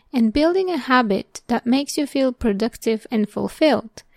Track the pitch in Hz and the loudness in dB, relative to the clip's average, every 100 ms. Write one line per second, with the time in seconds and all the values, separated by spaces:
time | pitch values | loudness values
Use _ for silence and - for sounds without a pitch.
0 | _ 262 226 285 320 359 370 330 240 254 | _ 0 2 2 2 2 0 -2 0 2
1 | 226 190 - - - 240 240 262 285 - | 2 -2 -4 -12 -4 -2 0 0 0 -4
2 | 285 277 262 247 240 196 226 - - 214 | -2 0 0 0 -2 0 -2 -4 -4 -4
3 | - 226 208 - 202 - 311 214 220 - | -2 -2 -2 -2 -6 2 2 2 -2 -14
4 | - | -20